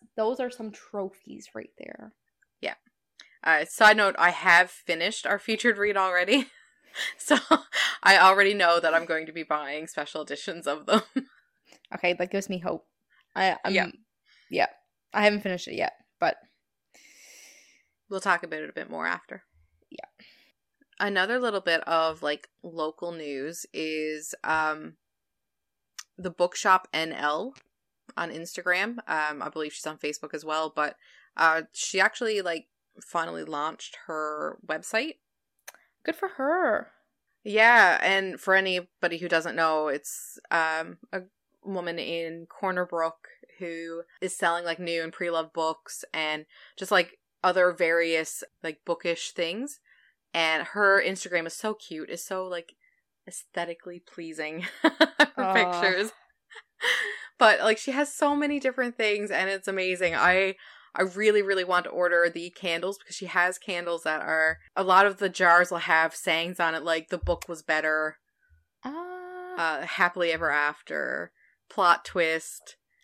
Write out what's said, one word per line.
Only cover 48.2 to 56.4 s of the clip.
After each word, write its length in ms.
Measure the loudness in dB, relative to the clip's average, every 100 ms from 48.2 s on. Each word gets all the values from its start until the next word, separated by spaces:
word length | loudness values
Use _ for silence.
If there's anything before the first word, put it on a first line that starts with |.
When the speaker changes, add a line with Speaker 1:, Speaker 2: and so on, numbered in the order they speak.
| -2 -8 -14 _
Speaker 2:
like, 200 | -12 -10 -6
bookish 460 | -4 -2 -4 -6
things. 460 | -6 -4 -4 -8 -12 _ _ _ _ _
And 340 | -2 0 0 -2
her 340 | 2 4 4
Instagram 420 | 2 -4 -4 -4 -4
is 80 | -6
so 180 | -6
cute. 360 | -6 -10 -12 -10
It's 140 | -10
so, 220 | -8 -6 -6
like, 280 | -8 -12 -20 _ _ _ _ -18
aesthetically 720 | -16 -12 -8 -6 -8 -12 -16
pleasing. 640 | _ -14 -12 -8 -8 -8 -10
<laughs> 80 | 2
Her 600 | 2 4 2 4 2 2
Speaker 1:
Aw. 100 | 2 2 2 2
Speaker 2:
pictures. 300 | 2 0 -2 -6 _ _